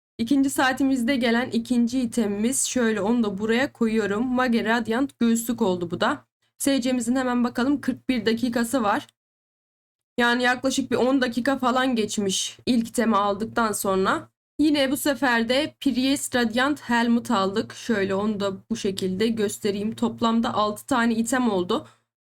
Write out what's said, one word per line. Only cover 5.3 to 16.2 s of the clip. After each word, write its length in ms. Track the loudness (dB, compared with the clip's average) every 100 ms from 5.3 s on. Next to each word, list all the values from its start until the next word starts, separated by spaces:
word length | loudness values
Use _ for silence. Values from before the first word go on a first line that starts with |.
| 2 0 -2
oldu 300 | 0 0 -4
bu 100 | -2
da. 240 | -2 -2 -8 _ _ -4
S 240 | 0 0
C'mizin 340 | 0 0 0 0
hemen 280 | 0 0
bakalım 380 | 0 0 0 0
kırk 280 | -2 -4 -2
bir 160 | -2 0
dakikası 580 | 0 0 -2 0 0
var. 240 | 0 -2 -4 _ _ _ _ _ _ _ _ _ _ -2
Yani 240 | 0 2
yaklaşık 480 | 2 0 0 -2 0
bir 40 | 0
on 260 | 2 2
dakika 360 | 0 -2 -2 0
falan 380 | 0 0 0 0
geçmiş 640 | -2 -2 -2 -2 -4 -6 -2
ilk 220 | 0 0
itemi 280 | 0 2 2
aldıktan 560 | 2 -2 -4 -2 0
sonra. 580 | 0 0 0 2 0 -6 _ _ 0
Yine 320 | 2 2 0
bu 60 | 0
sefer 520 | -2 0 2 2 2
de 260 | 0 -2 -4
Priest 560 | -2 0 0 0